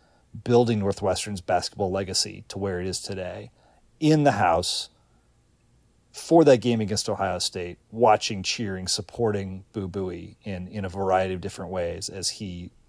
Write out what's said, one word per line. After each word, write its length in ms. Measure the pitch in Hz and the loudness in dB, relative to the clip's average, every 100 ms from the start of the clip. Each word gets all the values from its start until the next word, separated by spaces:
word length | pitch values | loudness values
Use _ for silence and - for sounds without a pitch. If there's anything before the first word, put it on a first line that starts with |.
| _ _ _ - | _ _ _ -10
building 340 | - 120 117 110 | 4 4 6 2
Northwestern's 600 | 98 - 98 90 107 98 | 0 -2 -2 -2 -4 -8
basketball 500 | - 87 - - 95 | -2 -2 -2 -4 -2
legacy 540 | 95 95 92 98 95 - | -2 -2 -2 -4 -6 -12
to 100 | 98 | -6
where 220 | 98 90 | -4 -4
it 60 | 92 | -4
is 140 | 90 | -6
today, 500 | - 95 90 101 107 _ _ _ _ _ | -8 -8 -8 -10 -16 _ _ _ _ _
in 240 | 156 156 | 4 6
the 80 | 143 | 6
house 580 | 104 90 85 90 - - _ _ _ _ _ _ _ _ _ _ _ _ | 4 4 4 0 -4 -6 _ _ _ _ _ _ _ _ _ _ _ _
for 320 | - - 160 | -12 4 8
that 140 | 147 123 | 8 8
game 220 | 120 113 | 6 0
against 280 | 101 104 - | 0 -2 -2
Ohio 320 | 98 95 90 | -2 -2 -2
State, 380 | - 95 87 - _ | -4 -6 -10 -12 _
watching, 540 | 113 117 107 - 101 | 2 6 6 2 -4
cheering, 420 | 92 - 104 92 92 | -4 -4 -4 -4 -4
supporting 800 | - 98 - 113 101 98 95 - | -4 -4 -2 0 0 -4 -10 -10
Boo 160 | 110 95 | -8 -6
Buie 480 | 98 92 87 85 - | -4 -6 -6 -12 -14
in, 240 | 107 92 90 | -10 -8 -8
in 160 | 107 | -8
a 40 | 95 | -8
variety 460 | 95 95 92 95 | -2 2 2 2
of 60 | 92 | -4
different 320 | 80 - 87 | -8 -10 -8
ways 360 | 92 85 82 - | -4 -4 -6 -10
as 220 | 98 85 | -6 -6
he 400 | - 98 87 87 - | -6 -10 -10 -14 -18